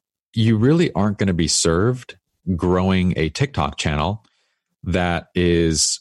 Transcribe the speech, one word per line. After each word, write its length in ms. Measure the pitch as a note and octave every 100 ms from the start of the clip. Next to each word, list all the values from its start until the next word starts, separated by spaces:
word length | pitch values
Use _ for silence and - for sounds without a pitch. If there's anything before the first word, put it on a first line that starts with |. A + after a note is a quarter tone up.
| _ _ _
you 240 | - A2 A2
really 340 | B2 E3 F3
aren't 240 | - G#2 G2+
gonna 160 | G2
be 160 | E2+ D#2
served 720 | - E2+ E2+ A2+ B2+ - - _ _ - E2+
growing 580 | F2+ F2+ F#2+ F#2 F2+ -
a 140 | D#2+
TikTok 480 | - D2 - C#2+ -
channel 440 | E2 D2 D#2+ G#2+ _ _ _ _ _ _
that 440 | F2+ F2+ F2 E2+ -
is 680 | F#2 F2 E2+ E2 D2+ - -